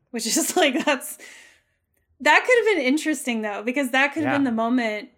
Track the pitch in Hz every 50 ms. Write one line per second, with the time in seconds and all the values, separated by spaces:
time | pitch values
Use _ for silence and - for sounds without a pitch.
0 | _ _ - 233 - 226 190 302 302 - - 359 339 285 240 320 320 294 285 254
1 | - - - - - - - - - - _ _ _ _ _ _ _ _ _ _
2 | _ _ _ _ 262 294 311 381 427 - 508 480 415 440 415 330 254 254 277 302
3 | - 311 311 302 - 262 233 220 214 208 202 196 208 240 247 285 285 240 247 262
4 | 277 285 277 330 302 277 285 285 277 247 226 220 226 233 247 254 233 220 214 208
5 | - - _